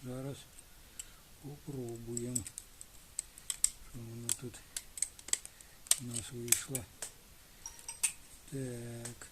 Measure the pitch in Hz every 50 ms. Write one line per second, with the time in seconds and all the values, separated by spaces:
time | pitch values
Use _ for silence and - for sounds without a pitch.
0 | 131 127 123 131 131 139 135 - - - - - - - - - - - - -
1 | - - - - - - - - - 139 147 143 - 147 135 131 123 117 117 117
2 | 117 117 120 117 120 123 123 123 - - - - - - - - - - - -
3 | - - - - - - - - - - - - - - - - - - - 120
4 | 117 113 117 117 120 117 - - 131 120 - - - - - - - - - -
5 | - - - - - - - - - - - - - - - - - - - -
6 | 123 120 117 117 - - 131 120 117 120 117 - - - 135 127 - - - -
7 | - - - - - - - - - - - - - - - - - - - -
8 | - - - - - - - - - - 143 135 131 127 120 117 117 117 117 117
9 | 117 120 123 - - -